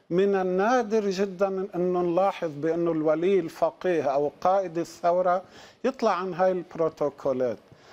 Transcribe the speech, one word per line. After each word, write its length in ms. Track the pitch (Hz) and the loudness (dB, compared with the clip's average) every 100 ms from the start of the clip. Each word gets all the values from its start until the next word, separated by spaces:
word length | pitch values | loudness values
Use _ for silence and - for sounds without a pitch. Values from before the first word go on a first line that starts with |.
| - | -4
من 260 | 170 202 196 | 0 2 2
النادر 720 | 185 185 208 254 220 220 202 | 0 0 2 2 2 0 0
جدًا 580 | 185 202 180 196 190 196 175 | -2 -4 -2 -2 -2 -4 -2
أنه 260 | 180 180 | 0 0
نلاحظ 500 | 175 170 196 - 170 143 | 0 2 2 0 -6 -4
بأنه 340 | 160 170 170 | -2 0 0
الولي 480 | 160 156 156 175 196 | 0 0 2 2 0
الفقيه 640 | 165 - 160 - 185 170 | 0 -2 -2 -2 -2 0
أو 280 | 139 135 147 - | 0 0 -2 0
قائد 360 | 180 196 185 165 | 0 2 0 -4
الثورة 640 | 165 - 175 180 185 180 185 - - _ | -6 -2 0 2 2 0 -4 -20 -20 _
يطلع 280 | 247 262 220 | -4 0 0
عن 220 | 175 185 | 0 -4
هاي 180 | 165 185 | 2 2
البروتوكولات. 1080 | 185 170 165 160 - 147 - 143 127 127 104 - - - | 2 -4 -2 -2 0 -4 -2 -2 0 -2 -4 -12 -20 -20